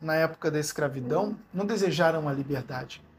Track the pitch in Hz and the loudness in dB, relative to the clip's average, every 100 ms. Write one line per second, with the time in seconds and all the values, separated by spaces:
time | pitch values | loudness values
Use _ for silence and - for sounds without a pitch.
0 | 156 156 160 160 165 151 147 - 143 135 | -2 2 2 0 0 0 -2 -2 -2 -2
1 | 123 156 208 208 - 180 202 220 190 151 | 0 0 0 -4 -8 -4 -2 2 2 4
2 | 165 160 151 139 139 135 123 127 135 - | 4 4 0 -2 -2 -4 -4 -8 -10 -14
3 | - | -20